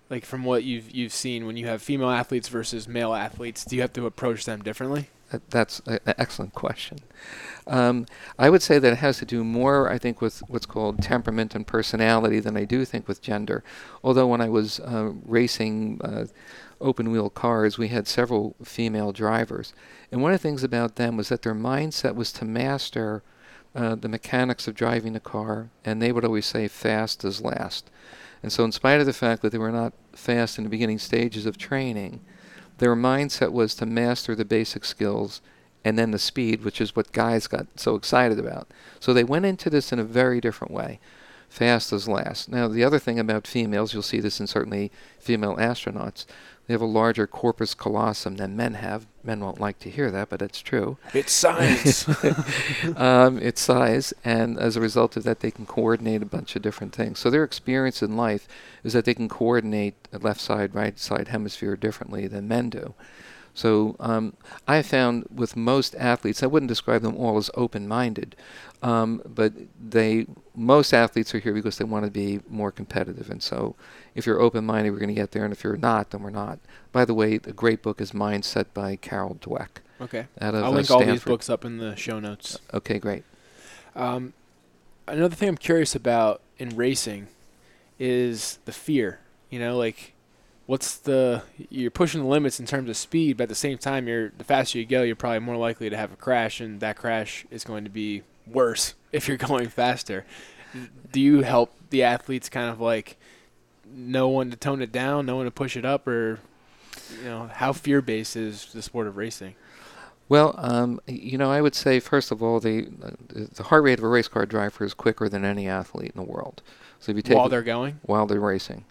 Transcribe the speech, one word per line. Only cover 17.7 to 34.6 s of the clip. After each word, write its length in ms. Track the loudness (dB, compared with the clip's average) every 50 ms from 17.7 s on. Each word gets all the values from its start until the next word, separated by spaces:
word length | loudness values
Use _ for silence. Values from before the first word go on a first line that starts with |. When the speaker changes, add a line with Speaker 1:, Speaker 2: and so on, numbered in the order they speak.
| 2
Speaker 2:
we 100 | 0 -2
had 200 | -2 -2 -2 -4
several 480 | 0 0 0 0 2 0 0 -2 -2 -8 -12 -18
female 500 | -10 -6 -4 -2 -2 -2 -2 -2 -4 -2
drivers. 580 | -2 0 0 2 0 0 -2 -6 -8 -10 -12 -16 -20 -20 -20 -20 -20 -14 _
And 100 | -2 0
one 120 | 2 2 2
of 80 | 2
the 60 | 0
things 160 | -2 -2 -2 -2
about 340 | 0 0 0 0 -2 -2
them 180 | -2 -2 -2 -2
was 140 | -2 -2 -2
that 140 | -4 -2 -2
their 120 | -4 -4
mindset 600 | -2 -2 -2 -2 -2 -2 -4 -2 -2 -2 -2 -2
was 180 | -2 -4 -6 -6
to 100 | -6 -6
master, 760 | -4 -2 -2 0 -2 -2 -4 -6 -6 -4 -4 -4 -4 -4 -6 -8 -14 _ _ -20 -20 -20 -20 -20 _ -6
uh, 220 | -4 -2 -2 -2
the 140 | -2 -4 -6
mechanics 580 | -6 -8 -4 -2 0 0 2 0 -2 -4 -6
of 80 | -8 -4
driving 400 | -2 0 0 0 0 -2 -4 -6
a 40 | -8
car, 480 | -8 -8 -6 -6 -4 -4 -4 -6 -8 -10 -16 _ -6
and 160 | -4 -2 2
they 100 | 2 2
would 140 | 2 2 2
always 200 | 2 0 0 -2
say, 220 | -2 -2 -2 -2
"Fast 560 | -4 -4 -4 -2 0 0 0 -2 -2 -4 -6 -6
is 160 | -6 -6 -4
last." 500 | -6 -6 -4 -4 -6 -8 -8 -12 -12 -16 -20 -20 -20 -20 -20 -20 -20 -20 -18 -12 -8
And 80 | -4
so 140 | 0 0 0
in 60 | 0 0
spite 260 | 2 4 6 6 6
of 60 | 6
the 80 | 4 2
fact 300 | 2 2 0 2 2 0
that 80 | -2
they 60 | 0 -2
were 120 | -2 -2
not 220 | -2 -2 -2 -4 -6 -10 _ _ -20
fast 440 | -8 -2 0 2 2 0 0 -2
in 60 | -6 -6
the 40 | -4
beginning 280 | -2 0 0 0 0 -2
stages 460 | -2 0 0 0 2 0 -2 -4 -4
of 120 | -4 -6
training, 640 | -6 -6 -4 -4 -2 -2 -4 -4 -6 -6 -8 -10 -14 -18 -20 -20 -20 -20 -20 -20 -20 -20 -20 -2 2
their 160 | 4 4 6
mindset 560 | 4 4 4 4 2 2 0 0 0 0 2
was 240 | 4 2 2 2 0
to 100 | -2 -4
master 480 | -2 0 2 2 2 2 0 -2 -2 -2
the 100 | -2 0
basic 400 | 2 2 0